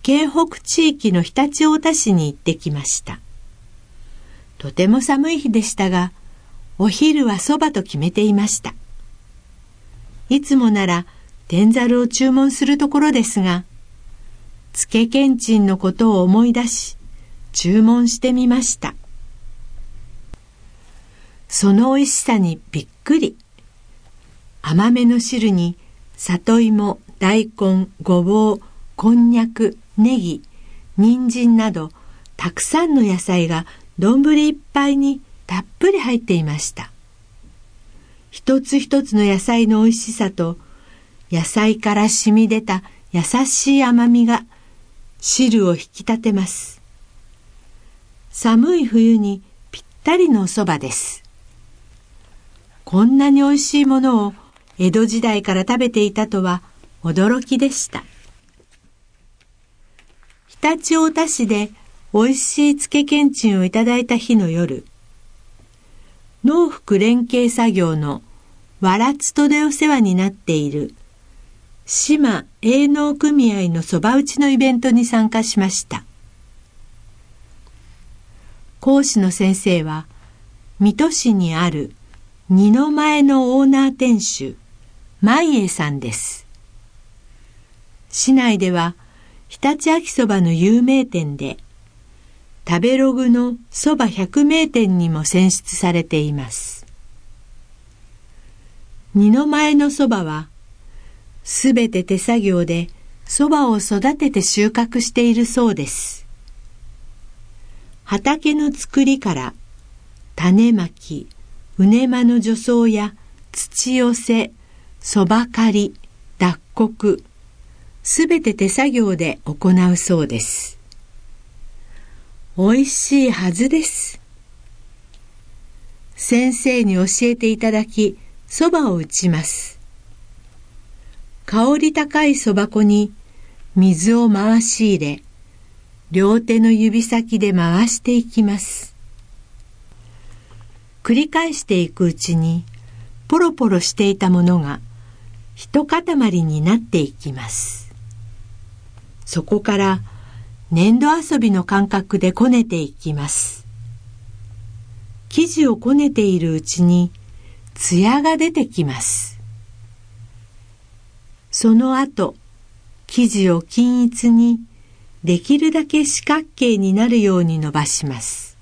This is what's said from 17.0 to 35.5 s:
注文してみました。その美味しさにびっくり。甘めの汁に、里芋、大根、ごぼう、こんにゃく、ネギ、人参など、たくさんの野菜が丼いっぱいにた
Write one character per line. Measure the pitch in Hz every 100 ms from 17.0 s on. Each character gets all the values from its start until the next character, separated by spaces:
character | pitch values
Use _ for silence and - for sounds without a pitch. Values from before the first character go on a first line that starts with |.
| - - - - -
注 | - 175 208
文 | 220 240 240
し | -
て | 254
み | 247 247
ま | 254
し | 233 -
た。 | 143 - - - - - - - - - - - - - - - _ _ - - - - - - - - -
そ | - 196
の | 196 254
美 | 269
味 | 277
し |
さ | - - 220
に | 175 160 -
び | 147
っ | - _
く | - 311
り。 | - - _ - - _ - - - - - - - -
甘 | 151 160 220
め | 247
の | 240 240
汁 | 233 247 214
に、 | 180 170 175 - - -
里 | - - 180 - 226
芋、 | 226 208 208 - - -
大 | 190 220
根、 | 220 - 190 185 190 -
ご | 196 180
ぼ | 175 214 214
う、 | 208 - - - -
こ | 220
ん | 233 233
に | 240
ゃ | 226
く、 | 226 226 - - -
ネ | 226 254
ギ、 | 175 151 - - - - - -
人 | 214 247 254
参 | 240 233
な | 226 220
ど、 | 170 156 - - - -
た | - 175
く | -
さ | - 302
ん | 339
の | 277
野 | 208 185
菜 | - 180 165
が | 165 170 - - -
丼 | 190 269 294 302
い | 302
っ | 294 -
ぱ | 285 285
い | 277
に | 277 277 - -
た | -